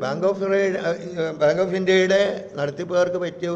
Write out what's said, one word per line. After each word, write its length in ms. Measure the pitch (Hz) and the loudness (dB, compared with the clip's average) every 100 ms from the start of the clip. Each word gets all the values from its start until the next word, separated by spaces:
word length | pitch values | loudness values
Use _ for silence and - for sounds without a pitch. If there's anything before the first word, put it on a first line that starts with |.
Bank 220 | 131 151 185 | -4 0 0
of 120 | 196 196 | 0 0
India, 360 | 196 196 180 165 170 175 175 160 156 | 2 2 0 -2 -4 -6 -4 -4 2
Bank 180 | 151 165 | 2 4
of 80 | 185 190 | 0 0
ഇന്ത്യയുടെ 420 | 185 185 185 196 202 - - 143 | 4 4 4 4 2 -2 -8 -6
നടത്തിപ്പുകാർക്ക് 640 | 143 139 175 180 180 180 | -6 -4 -2 0 2 0
പറ്റിയ 260 | 175 170 175 | -4 -4 -4